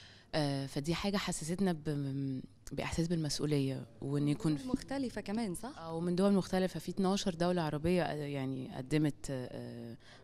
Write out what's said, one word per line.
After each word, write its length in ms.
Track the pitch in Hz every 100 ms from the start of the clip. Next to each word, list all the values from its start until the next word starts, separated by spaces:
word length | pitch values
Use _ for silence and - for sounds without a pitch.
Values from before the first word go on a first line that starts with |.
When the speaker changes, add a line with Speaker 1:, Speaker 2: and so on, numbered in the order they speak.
| - - - 160
Speaker 1:
آه، 300 | 143 139 139
فدي 300 | 147 143 165
حاجة 220 | 202 190
حسستنا 560 | - 175 156 180 196
ب-، 680 | 160 151 143 139 139 135 131 - - -
بإحساس 360 | 135 139 - 165
بالمسؤولية، 800 | 170 147 - 147 143 135 131 - -
وإن 260 | 135 143 147
يكون 280 | 143 160 147
Speaker 2:
دول 120 | 262
مختلفة 540 | 247 - 277 247 214
كمان، 340 | 202 214 220 170
صح؟ 220 | 247 294
Speaker 1:
آه، 160 | 165
ومن 220 | 165 175 175
دول 180 | 202
مختلفة، 460 | 196 - 185 185 160
في 120 | -
اتناشر 420 | 180 190 196 202
دولة 280 | 165 175 180
عربية، 420 | 151 147 165 180
آه، 100 | 151
يعني 600 | 151 143 139 131 131 127 135
قدمت، 520 | 131 151 151 - -
آه، 680 | 131 123 123 120 117 117 117 - -